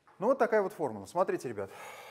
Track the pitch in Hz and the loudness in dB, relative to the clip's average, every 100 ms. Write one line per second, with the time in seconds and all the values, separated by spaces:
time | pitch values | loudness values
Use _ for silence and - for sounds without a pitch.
0 | _ _ 202 269 226 220 185 - 139 104 | _ _ 2 4 4 4 2 -2 -4 -4
1 | 95 175 190 180 131 104 98 - - - | -4 0 2 0 -4 -6 -8 -10 -16 -16
2 | - | -18